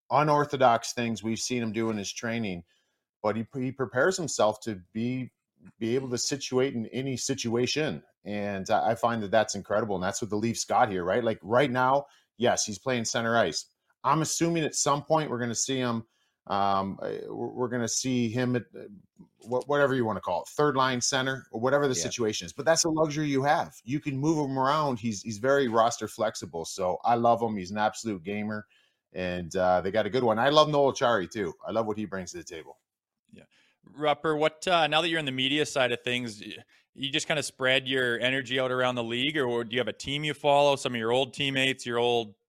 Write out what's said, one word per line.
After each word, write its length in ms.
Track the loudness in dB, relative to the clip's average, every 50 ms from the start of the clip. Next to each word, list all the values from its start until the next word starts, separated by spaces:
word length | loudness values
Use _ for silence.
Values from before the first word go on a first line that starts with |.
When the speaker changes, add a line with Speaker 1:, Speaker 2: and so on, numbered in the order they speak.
| _ 0
Speaker 1:
unorthodox 840 | 2 2 4 4 4 2 2 0 2 4 6 6 6 4 0 -4 -4
things 280 | -4 -2 -2 -2 -2
we've 160 | -2 -4 -4 -2
seen 240 | -4 -4 -4 -2
him 100 | -2 -2
do 180 | -2 -2 -2 -2
in 80 | -2 -4
his 120 | -6 -8
training, 540 | -8 -6 -6 -4 -4 -4 -4 -4 -6 -6 -10 _ _ _ _ _ _ _ _ _ _ _
but 140 | -2 -2 0
he, 100 | -2 -4 -6 -6
he 160 | -6 -6 -4
prepares 460 | -4 -4 -4 -2 0 2 2 2 2
himself 440 | 0 -4 -4 0 2 2 2 2 0
to 200 | -4 -8 -8 -8 -10 _ -6
be, 360 | -4 -4 -4 -4 -4 -6 -10 _ _ _ _ _ _ -20 -20 -10 -6
be 160 | -2 -2 0
able 140 | -2 -2 -2
to 80 | -4
situate 580 | -4 -2 -4 -4 -4 -4 -2 0 2 2 2 0
in 120 | -4 -6
any 320 | -6 -6 -6 -4 -4 -4 -4
situation. 840 | -4 -4 -4 -4 -2 -2 0 0 0 0 0 -2 -2 -2 -4 -6 -10 _ _ _ -12
And 440 | -8 -6 -6 -4 -4 -4 -4 -2 0
I, 220 | 0 2 2 2
I 20 | 0
find 280 | 2 0 0 0 0
that 80 | -2 2
that's 240 | 2 2 2 2 -2
incredible, 400 | -8 -4 -2 -2 0 0 0 -2
and 80 | -2
that's 200 | -2 -2 -4 -4
what 80 | -6 -4
the 60 | -4
Leafs 280 | -2 -2 -2 -2 -4 -4
got 240 | 0 2 2 2 2
here, 160 | 0 -2 0
right? 180 | 0 0 0
Like, 160 | 0 0 -2 -4
right 280 | -4 0 2 2 2 2
now, 360 | 2 2 2 2 2 2 0 -4 _ _ _ _ _ 0
yes, 260 | 2 2 2 2 0
he's 140 | -4 -6 -6
playing 260 | -4 -2 -2 -2 -2
center 320 | -2 -2 -2 0 2 4
ice. 300 | 4 4 2 0 -4 -8 _ _ _ _ _ _ _ 0
I'm 180 | 0 2 2
assuming 420 | 0 -2 -2 0 0 0 0 0 -2
at 100 | -2 -2
some 300 | 0 0 2 0 0 0
point 260 | 0 0 2 0 0
we're 80 | -4 -4
gonna 160 | -4 -4 -4
see 220 | -4 -2 -2 -2
him 300 | -2 0 -2 -2 -4 -6 _ _ _ _ _ _ _ _ -4
um, 500 | 0 0 2 2 2 2 0 -2 -4 -6
uh, 80 | -6 -6 -6 -8 -8 -10
we're, 200 | -10 -8 -8 -8
we're 200 | -6 -4 -4 -2
gonna 180 | -2 -2 -2
see 440 | -2 -2 -2 -2 0 0 0 0 0
him 260 | 0 -2 0 0 0
at, 60 | -2 -4 _ -16
uh, 100 | -16 -16 -16 -18 -20 _ _ _ -20 -20 _ _ _
wha-, 200 | -8 -4 -4 -4 -2
whatever 280 | 0 2 4 4 4 4
you 120 | 2 0
wanna 160 | 0 -2 -4
call 200 | -4 -4 -4 -4
it, 60 | -4 -6
third 280 | 0 2 2 2 4
line 260 | 4 2 2 2 0
center 440 | -2 0 0 0 0 -2 -4 -6 -8 _
or 80 | -6 -2
whatever 260 | 0 2 2 4 2
the 80 | 2 0
Speaker 2:
Yeah. 80 | 0
Speaker 1:
situation 440 | -4 -4 -4 -2 -2 -2 -2 -4 -8
is. 80 | -10 -10
But 100 | -4 2
that's 200 | 2 2 4 2
a 40 | 2
luxury 400 | 2 2 2 2 2 0 0 0
you 140 | 0 2
have. 320 | 2 2 2 2 0 -4 -8 -14 -8
You 160 | -4 -4 -4
can 160 | -2 -4 -4
move 220 | -2 0 2 2 2
him 200 | 0 0 0 2
around. 400 | 4 4 4 4 2 0 0 -2
He's, 220 | -2 -4 -4 -4
he's 140 | -6 -8 -6
very 320 | -2 2 4 4 4 4 4
roster 400 | 4 4 4 4 2 -2 -8 -8
flexible. 560 | -4 -2 -2 -2 -2 -6 -12 -10 -8 -8 -8
So 340 | -8 -6 -4 -2 -2 -2 0 0
I 120 | 2 2
love 260 | 4 4 4 4 4
him. 120 | 2 -2 -4
He's 160 | -4 -6 -6
an 60 | -4
absolute 460 | 0 0 -2 -2 -4 -6 -6 -6 -6
gamer, 440 | -6 -6 -6 -6 -6 -6 -8 -8 -10 _ _ _ _ _ _ _ _ _
and, 420 | -8 -6 -4 -4 -4 -6 -6 -4 -2
uh, 260 | 0 2 4 4 2
they 80 | 2 0
got 160 | 0 0 0
a 40 | 0
good 140 | 0 0 2
one. 140 | 2 2 2
I 100 | 2 4
love 220 | 6 4 4 4
Noel 240 | 4 2 4 2 2
Acciari 360 | 2 2 2 2 2 0 -2
too. 220 | -4 -4 -4 -4 -6 _ -8
I 40 | -4
love 160 | -2 -2 -2
what 120 | -2 -4 -6
he 80 | -6
brings 260 | -8 -8 -10 -10 -10
to 60 | -12 -14
the 60 | -14
table. 340 | -14 -14 -14 -16 -16 -20 _ _ _ _ _ _ _ _ _ _ _
Speaker 3:
Yeah. 140 | -20 -20 -20 _ _ _ _ _ _ _ _ -20 -8
Rupper, 440 | -2 2 2 2 2 2 0 2 2
what, 280 | 2 0 0 0 0
uh, 200 | 2 4 4 4
now 160 | 4 4 2
that 80 | 2 2
you're 80 | 0 -2
in 80 | -2
the 60 | -2
media 340 | -2 -2 0 0 2 2 0
side 260 | 0 2 0 2 2
of 80 | 0 -2
things, 380 | -2 -2 -2 -2 -4 -6 -10 -10
y-, 140 | -12 -14 -14 -14 -16 _ _ _ _ _ _
you 180 | -12 -8 -4
just 140 | -4 -4 -2
kinda 160 | -2 -2 -4
spread 440 | -4 -6 -6 -2 2 2 2 2 2
your 320 | 0 0 0 2 2 0 0
energy 380 | 0 0 0 -2 -4 -2 -2 -2
out 140 | 0 0
around 220 | 0 0 0 0 0
the 100 | -2 -4
league, 320 | -2 -2 -2 -2 0 0
or, 80 | 0 0
or 200 | 0 0 -2 -2
do 100 | -2 -2
you 60 | -2
have 80 | -2 -2
a 40 |
team 320 | -4 -8 -8 -8 -6 -4 -4
you 80 | -6
follow, 440 | -4 -2 2 4 6 6 6 4 4
some 180 | 2 0 -4 -4
of 40 | -2
your 140 | 0 2
old 220 | 2 2 0 0 -2
teammates, 500 | -4 -4 -2 0 0 2 0 0 -2 -4
your 140 | -4 0 2
old 380 | 2 2 2 2 0 -4 -10 _ _